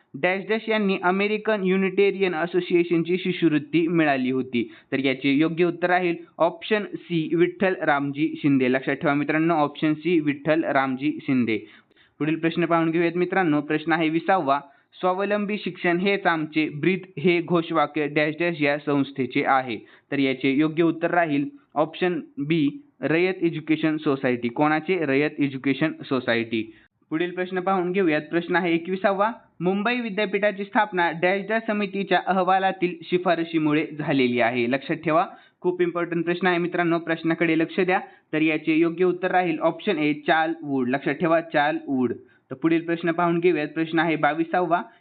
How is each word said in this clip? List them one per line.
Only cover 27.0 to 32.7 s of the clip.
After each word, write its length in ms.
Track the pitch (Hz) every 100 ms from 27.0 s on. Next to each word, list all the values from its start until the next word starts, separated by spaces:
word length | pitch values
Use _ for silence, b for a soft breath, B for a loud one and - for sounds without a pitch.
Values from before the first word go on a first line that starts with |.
| -
पुढील 200 | 156 175
प्रश्न 300 | 180 180 185
पाहून 320 | 180 196 175
घेऊयात. 300 | 185 185 151 151
प्रश्न 260 | 165 170 170
आहे 180 | 180
एकविसावा, 560 | 165 170 190 202 190 208 233 _ -
मुंबई 400 | 175 196 214 247
विद्यापीठाची 640 | 233 196 208 208 208 196
स्थापना 460 | 202 233 208 180 170
डॅश 300 | 165 180 196 190
डॅश 140 | 220 220
समितीच्या 540 | 208 202 196 196 180 -
अहवालातील 680 | 185 185 185 190